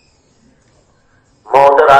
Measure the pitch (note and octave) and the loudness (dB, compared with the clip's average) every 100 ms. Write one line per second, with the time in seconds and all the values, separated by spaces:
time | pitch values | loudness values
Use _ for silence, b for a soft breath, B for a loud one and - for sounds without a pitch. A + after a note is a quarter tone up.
0 | _ _ _ _ _ _ _ _ _ _ | _ _ _ _ _ _ _ _ _ _
1 | _ _ _ _ G#2+ C3 C#3+ C#3+ D3+ | _ _ _ _ -6 -2 0 0 0